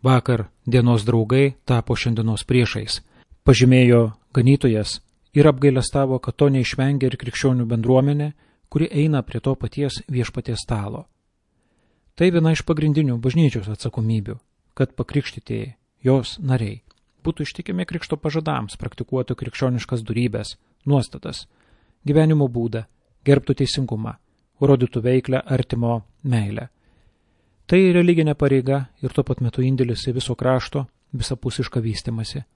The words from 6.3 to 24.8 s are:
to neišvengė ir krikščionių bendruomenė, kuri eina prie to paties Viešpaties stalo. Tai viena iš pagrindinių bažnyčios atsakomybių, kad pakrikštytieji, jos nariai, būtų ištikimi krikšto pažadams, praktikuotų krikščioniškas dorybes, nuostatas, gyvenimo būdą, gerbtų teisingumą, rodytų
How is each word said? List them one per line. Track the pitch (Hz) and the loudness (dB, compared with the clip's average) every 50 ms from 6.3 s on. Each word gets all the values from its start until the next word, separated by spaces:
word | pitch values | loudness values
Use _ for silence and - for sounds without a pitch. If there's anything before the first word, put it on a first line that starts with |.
| - | -2
to | _ 147 143 135 | _ 2 2 2
neišvengė | 135 123 - - - 131 135 143 139 131 131 | 2 0 -2 -2 -2 0 0 0 0 0 -2
ir | 127 - | -2 -4
krikščionių | - 120 - - - 135 127 123 120 113 | -10 -10 -8 -2 0 0 2 2 0 -2
bendruomenė, | 127 113 107 117 127 131 131 139 147 147 147 151 147 _ _ _ _ _ _ _ | -2 -2 2 4 4 4 4 2 0 0 -2 -6 -8 _ _ _ _ _ _ _
kuri | - 151 160 - - | -2 -2 -2 0 0
eina | 143 147 160 151 135 120 | 0 0 2 0 0 -2
prie | - - 113 | -4 -8 -6
to | - - 135 | -2 -2 -4
paties | - - 110 - - 143 139 - - - - | -2 -4 -8 -6 -4 -4 -4 -4 -8 -10 -6
Viešpaties | 139 123 117 - - - 120 - 117 110 | -4 -4 -4 -4 -6 -10 -8 -6 -8 -8
stalo. | - - 120 107 101 101 113 135 165 _ _ _ _ _ _ _ _ _ _ _ _ _ _ _ _ _ _ _ _ _ _ | -6 -6 -6 -6 -4 -8 -10 -12 -14 _ _ _ _ _ _ _ _ _ _ _ _ _ _ _ _ _ _ _ _ _ _
Tai | - 165 185 175 | 2 2 2 4
viena | 170 160 160 160 | 4 4 4 2
iš | - - - | 2 0 -2
pagrindinių | 165 151 151 156 147 151 156 139 120 | -2 0 2 2 2 2 2 0 0
bažnyčios | 117 113 131 127 165 165 143 - 120 98 101 107 | 0 -2 0 2 4 4 4 2 0 -6 -6 -8
atsakomybių, | - - 123 - - 113 110 113 110 101 104 107 120 _ _ _ _ _ _ _ | -6 -6 -6 -4 -2 -2 0 0 -2 -2 -4 -10 -14 _ _ _ _ _ _ _
kad | - 135 - _ | -4 -4 -4 _
pakrikštytieji, | - 120 - - 147 - - - - _ - 117 107 107 135 120 _ _ _ _ _ _ | -8 -8 -4 -4 -4 -4 -4 -12 -16 _ -8 -8 -8 -8 -10 -14 _ _ _ _ _ _
jos | 127 131 135 117 - - - | 2 2 2 0 -4 -10 -8
nariai, | 180 135 127 127 113 101 104 117 _ _ _ _ _ _ _ _ _ | -4 -2 -2 0 -2 -4 -8 -10 _ _ _ _ _ _ _ _ _
būtų | 160 160 - 151 - | -6 -6 -6 -8 -10
ištikimi | - - 175 - 180 180 180 - | -10 -14 -10 -8 -6 -6 -6 -6
krikšto | - 170 - - - 147 | -8 -10 -6 -6 -8 -4
pažadams, | - 156 143 160 156 156 147 135 113 101 - | -4 -4 -4 -4 -4 -4 -4 -4 -6 -8 -12
praktikuotų | - - 98 - - 123 _ - 131 127 - 127 - | -12 -12 -12 -10 -10 -10 _ -4 -4 -4 -4 -6 -8
krikščioniškas | - 120 - - 135 131 123 120 104 - - 120 113 | -8 -12 -6 -2 -2 -2 0 -2 -4 -4 -6 -6 -6
dorybes, | 110 113 107 120 123 104 107 107 - - _ _ _ _ _ _ | -4 -4 -2 -2 -2 -2 -4 -8 -8 -14 _ _ _ _ _ _
nuostatas, | 139 143 139 113 - - 69 - 80 - - - _ _ _ _ _ _ _ _ _ _ _ _ | 0 0 0 0 -2 -8 -14 -12 -12 -12 -12 -16 _ _ _ _ _ _ _ _ _ _ _ _
gyvenimo | 147 143 156 160 156 156 151 143 131 120 | 0 2 4 4 4 4 2 2 0 0
būdą, | 120 117 117 107 113 110 _ _ _ _ _ _ _ _ | -2 -4 -4 -4 -6 -10 _ _ _ _ _ _ _ _
gerbtų | 139 139 131 - - 139 - 139 | 4 4 4 4 -2 -2 -2 -2
teisingumą, | 127 - - 135 120 - 107 113 110 117 - _ _ _ _ _ _ _ _ | -2 -2 -4 -4 -4 -4 -6 -8 -8 -10 -14 _ _ _ _ _ _ _ _
rodytų | 143 139 139 131 | 4 4 4 4